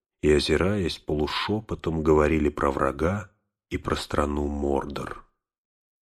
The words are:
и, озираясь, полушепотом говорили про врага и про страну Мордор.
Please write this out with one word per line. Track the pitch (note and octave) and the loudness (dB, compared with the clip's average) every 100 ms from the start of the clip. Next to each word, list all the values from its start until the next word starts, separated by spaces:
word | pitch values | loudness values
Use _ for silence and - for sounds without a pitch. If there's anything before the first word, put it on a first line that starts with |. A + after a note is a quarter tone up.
| _ - | _ -2
и, | D2+ | 2
озираясь, | D2 - D2 F2+ G2+ E2 - | 2 2 2 2 0 -2 -4
полушепотом | - D2+ D2+ - - G#2+ - E2 - D#2+ | -4 -2 0 -2 -2 -4 -4 -6 -2 0
говорили | D#2 D2+ D2+ D#2+ D2 | 4 6 4 2 0
про | - C#2+ | 0 -2
врага | C2+ C#2 C2+ E2 G2+ G2+ _ _ _ - | 2 0 0 -2 -2 -6 _ _ _ -8
и | D2+ | -6
про | - D2+ | -2 -4
страну | - - D2 D2 C#2+ | -2 -2 0 0 -2
Мордор. | C#2+ C#2+ C#2 C#2+ C#2 - - - _ _ _ _ _ _ _ | -2 0 0 -2 -8 -10 -12 -18 _ _ _ _ _ _ _